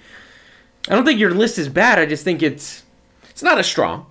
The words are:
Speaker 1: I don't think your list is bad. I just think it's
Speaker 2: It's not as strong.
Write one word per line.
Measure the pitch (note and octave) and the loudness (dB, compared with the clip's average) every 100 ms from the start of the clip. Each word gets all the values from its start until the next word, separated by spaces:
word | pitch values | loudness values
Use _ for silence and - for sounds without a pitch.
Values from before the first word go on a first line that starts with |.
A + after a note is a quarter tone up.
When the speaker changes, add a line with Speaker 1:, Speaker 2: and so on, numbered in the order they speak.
| - - - - - - _ _ - | -20 -20 -20 -20 -20 -20 _ _ -2
Speaker 1:
I | G#3+ | 2
don't | C4+ | 2
think | A#3 | 2
your | G3+ F3+ | 2 2
list | A#3 G#3+ | 0 -2
is | C#3+ | -4
bad. | D3+ A#3 G3 | 2 2 4
I | D#3 | 0
just | D3 | -2
think | - E3+ | -4 0
it's | D#3 A#2+ - - _ _ _ _ - | -2 -2 -14 -18 _ _ _ _ -20
Speaker 2:
It's | - | -4
not | E4 C#4 | 0 2
as | F3+ | 0
strong. | - F#2 E2 - | 0 -2 -2 -12